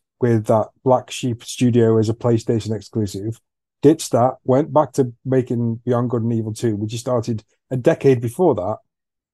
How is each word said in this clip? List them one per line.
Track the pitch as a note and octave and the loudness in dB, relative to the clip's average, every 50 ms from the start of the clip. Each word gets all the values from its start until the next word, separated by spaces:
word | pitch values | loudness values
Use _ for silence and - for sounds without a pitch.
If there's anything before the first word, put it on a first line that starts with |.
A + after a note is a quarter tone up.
| _ _ _ - | _ _ _ -2
with | C3 A#2+ A#2 A2 G#2+ - | 0 2 2 2 2 2
that | A#2 A2 G2+ - _ _ - | 2 2 0 -2 _ _ 0
Black | C3 B2+ B2 - - | 0 0 0 0 -4
Sheep | - - - B2+ A#2 A#2 - | -12 -6 -6 -6 -6 -6 -10
Studio | - - - B2+ A#2+ A2+ A#2+ A2+ A2+ A2+ A2 | -12 -4 0 0 2 4 4 4 4 4 4
as | G#2+ A2 | 2 0
a | A2+ | -2
PlayStation | - - B2 A#2+ A2+ - - A#2+ A2 G#2 G#2+ A2+ | -2 0 0 0 0 0 -2 -4 -4 -2 -6 -8
exclusive, | G#2 G2+ - - A2+ G#2+ F#2+ - F#2+ G2 A2+ A#2 - _ _ _ _ _ _ _ _ | -10 -10 -8 -6 -4 -4 -4 -6 -8 -8 -8 -10 -10 _ _ _ _ _ _ _ _
ditched | - C#3+ D#3+ - - - - | 4 4 4 4 0 -2 0
that, | A#2 A#2+ C3 - - _ | 2 2 2 0 -2 _
went | - B2+ C3+ D#3+ D#3 C3+ | 0 0 0 0 0 0
back | D3+ D3+ - - | 0 0 0 0
to | - C3 A#2+ A#2 _ - | -2 -2 -2 -4 _ -6
making | C3 C3 C3 A#2+ - B2+ A#2+ A#2+ A#2 A2+ A#2+ - | -2 0 0 0 -2 -2 -4 -2 -4 -4 -4 -4
Beyond | B2 B2 A#2+ B2 A#2+ | -2 -2 -2 -2 -2
Good | B2+ A#2+ A2 | -2 -2 -2
and | A#2 A#2+ | -2 -2
Evil | A2 G#2+ A2 G#2+ | -4 -4 -6 -6
two, | - B2 A#2 G#2+ G2+ | -4 -2 -2 -2 -2
which | G#2+ G#2+ A#2+ | -4 -6 -8
he | A2+ | -8
started | - C3 B2+ A#2+ G#2+ A#2+ A2+ G#2+ - _ _ _ _ - | -6 -4 -2 -2 -2 -4 -6 -8 -8 _ _ _ _ -8
a | C3+ C3 | -6 0
decade | A#2 E3 D#3+ - - C#3 C3 A#2 | 2 2 2 4 4 4 4 2
before | A#2+ A2+ - - F#3 E3 A#2+ | 0 -6 -2 0 2 2 2
that, | F#2 F2 G2+ G#2+ - _ _ _ _ _ _ _ _ _ _ | 0 -2 -6 -6 -8 _ _ _ _ _ _ _ _ _ _